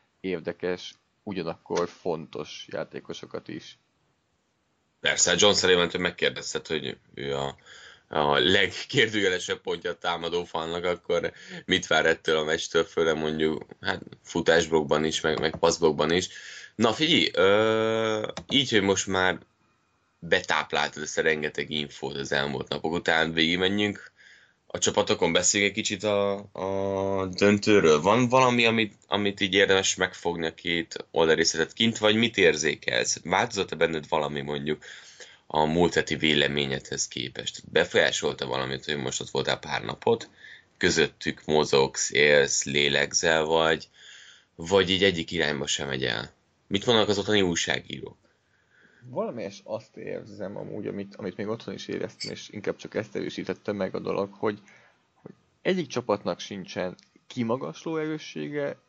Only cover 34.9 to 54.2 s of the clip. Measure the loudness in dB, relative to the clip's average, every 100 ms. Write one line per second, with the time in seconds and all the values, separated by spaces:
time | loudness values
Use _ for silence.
34.9 | -20 -20 -20 -20 -20 -4 0 2 4 4
35.9 | 2 0 0 2 4 2 0 -2 -4 -6
36.9 | -6 -6 -6 -10 -8 -10 -10 -2 0 2
37.9 | 2 2 2 -2 -4 -4 -4 -4 -6 -4
38.9 | -4 -4 -6 -4 -4 -2 -2 -4 -8 -8
39.9 | -4 -2 -2 -4 _ -20 -20 _ -2 0
40.9 | 2 2 -2 -8 -6 0 2 4 4 2
41.9 | 0 -2 2 6 6 4 0 -2 0 2
42.9 | 2 0 0 2 2 2 2 2 0 -4
43.9 | _ -20 -20 -20 -20 _ -12 0 2 4
44.9 | 4 2 2 -2 -2 -2 -2 -4 -4 -4
45.9 | -4 -4 -4 -8 _ _ _ -6 -2 2
46.9 | 4 4 2 2 2 2 0 -2 -4 -6
47.9 | -12 -14 -18 _ _ _ _ _ _ _
48.9 | _ -12 -8 -8 -8 -10 -12 -10 -10 -10
49.9 | -16 -12 -10 -12 -12 -10 -10 -10 -8 -8
50.9 | -8 -10 -10 -10 -8 -6 -8 -8 -10 -8
51.9 | -8 -8 -10 -12 -12 -12 -10 -8 -8 -8
52.9 | -8 -6 -6 -6 -6 -8 -8 -6 -4 -4
53.9 | -4 -4 -4